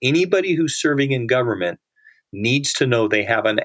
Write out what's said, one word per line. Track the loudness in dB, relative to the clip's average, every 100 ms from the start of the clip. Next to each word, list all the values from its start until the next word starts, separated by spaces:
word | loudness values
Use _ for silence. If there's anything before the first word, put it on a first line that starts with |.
Anybody | 0 2 2 0 0
who's | 0 -2 -2
serving | 0 0 0
in | -2 0
government | 0 0 -2 -4 -6 _ _ _ _ _
needs | -6 -2 0 -2
to | 0 2
know | 2 2
they | 0
have | 0 0
an | 0 0